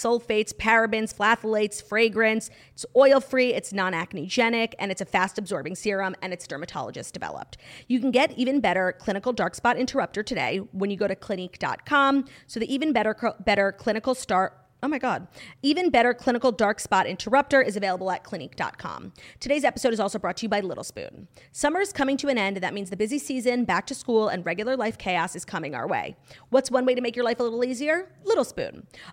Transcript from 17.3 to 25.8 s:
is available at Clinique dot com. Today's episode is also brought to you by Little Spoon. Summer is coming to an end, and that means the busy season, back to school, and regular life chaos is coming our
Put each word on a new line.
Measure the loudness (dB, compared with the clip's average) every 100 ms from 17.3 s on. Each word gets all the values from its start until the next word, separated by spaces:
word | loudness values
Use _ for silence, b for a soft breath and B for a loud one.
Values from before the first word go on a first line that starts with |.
| 2 4 4
is | 4 0
available | -2 -2 -4
at | -6
Clinique | -8 -12 -10
dot | -6 -8 -6
com. | -12 -12 -14 -18 B B
Today's | -2 2
episode | 2 2 0
is | 0
also | -2 -2
brought | -6 -4
to |
you | -2
by | -2
Little | -2 -6
Spoon. | -10 -10 -12 -14 -20 -20 B
Summer | -2 0 2
is | 0
coming | 0 0 0
to | 0
an | 0
end, | 0 -2
and |
that | -4
means | -6 -6
the | -4
busy | -2 -4
season, | -4 -2 0 0
back | 2 0 -2
to | -8
school, | 0 2 2
and | -2 -4
regular | -4 -2 -2
life | -2 -4
chaos | -2 0 -2
is | -6
coming | -8 -8 -6
our | -6